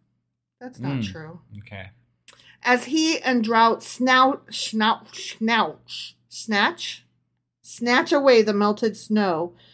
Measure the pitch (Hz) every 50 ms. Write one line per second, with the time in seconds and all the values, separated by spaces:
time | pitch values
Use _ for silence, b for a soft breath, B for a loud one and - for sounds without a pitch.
0 | _ _ _ _ _ _ _ _ _ _ _ _ 247 254 254 - 120 139 139 131
1 | 110 95 95 160 156 156 175 170 _ _ 104 101 - - 104 98 95 98 _ _
2 | _ _ _ _ _ - b b b b b b b 240 247 247 240 247 277 320
3 | 320 320 330 - - 254 254 240 220 220 226 226 226 226 226 - - - - -
4 | 247 254 254 262 262 269 277 - - - - - - - - 220 214 220 - -
5 | - - - - - - - - 220 220 233 220 190 156 143 - _ - - -
6 | - - - _ _ _ - - - 220 214 202 214 285 339 - - - - -
7 | _ _ _ _ _ _ _ _ _ _ _ _ _ - - - 240 240 240 262
8 | 330 - 330 285 277 277 247 226 214 214 202 202 208 208 214 214 247 220 220 -
9 | - - 214 214 208 190 170 156 170 175 - b b b